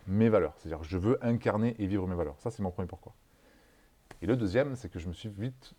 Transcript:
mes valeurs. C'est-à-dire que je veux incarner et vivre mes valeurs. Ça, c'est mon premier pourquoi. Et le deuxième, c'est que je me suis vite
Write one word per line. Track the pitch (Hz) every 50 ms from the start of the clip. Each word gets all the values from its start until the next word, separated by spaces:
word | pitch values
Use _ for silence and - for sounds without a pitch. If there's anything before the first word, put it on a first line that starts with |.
| -
mes | 98 95 104 113 113
valeurs. | 107 98 82 76 - -
C'est-à-dire | - 82 80 76
que | 82
je | 78 95 90
veux | 90 110 135 - -
incarner | 120 117 110 - 113 98 107 113 120 113 -
et | 101
vivre | 92 101 101 92
mes | 92 90
valeurs. | 87 82 76 71 -
Ça, | - 120
c'est | - - 101
mon | 90
premier | - - 92 87
pourquoi. | - - - - - _ _ _ _ _ _ - _ - _ _ _ _ _ _ _ _ _ _ - - 82
Et |
le | 92 127
deuxième, | 123 113 92 92 123 139 139 131
c'est | - - 87
que | - 87
je | 82 90
me | 85
suis | - - 110
vite | 101 98 110 131 127 - - - -